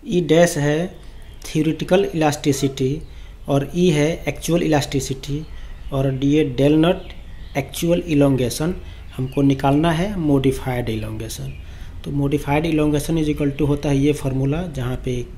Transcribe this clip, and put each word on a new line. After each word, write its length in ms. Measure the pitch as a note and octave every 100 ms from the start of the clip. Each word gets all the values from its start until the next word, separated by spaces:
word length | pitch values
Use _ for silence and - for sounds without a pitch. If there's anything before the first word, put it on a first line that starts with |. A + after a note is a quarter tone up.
| -
E 200 | F3+ D#3+
डैश 280 | D#3 - -
है 360 | D3 D3+ F#3 - - - - - -
theoretical 580 | D#3+ D#3 D3+ - F#3 G3
इलास्टिसिटी 840 | E3+ D#3 C#3+ - C3+ C#3 C3+ C3 D3+ - - - - -
और 220 | C#3 C#3 F3
E 140 | F3+
है 180 | D3+ D3 E3+ -
एक्चुअल 340 | - - E3+
इलास्टिसिटी 800 | D#3+ D3+ C3+ C#3 C3 C3 - C#3+ D#3+ - - - -
और 220 | C#3 C3+ C3+
ये 200 | C#3 D3 D3 B2+
del 180 | C#3 D#3
नॉट 340 | D#3+ F3+ - - - - - -
एक्चुअल 440 | C3+ - E3+ F3 E3+
इलॉन्गेशन 680 | D3 C#3+ C3 B2 - D#3 F#3 - - - -
हमको 260 | C3 C#3
निकालना 460 | C#3 C3+ C#3 C#3+ E3
है 220 | D#3+ F#3+ G3+
मॉडिफाइड 680 | D#3 C#3 C3+ C3 - B2 A#2
इलॉन्गेशन। 680 | A2 G#2+ G#2+ A2 - C3+ C3+ - - - -
तो 60 | -
modified 520 | C#3+ C#3 D3 D3 C#3+ E3
elongation 520 | D#3 D3+ D3 C#3+ E3
is 100 | D3+
equal 200 | D3 D3 C3+
to 80 | C#3+
होता 200 | C#3+ D3
है 100 | C#3
ये 140 | C#3+
फार्मूला 500 | C#3+ C#3 C3 C3+ D3+ F3+
जहाँ 280 | C#3 B2 B2+
पे 100 | - B2 A#2+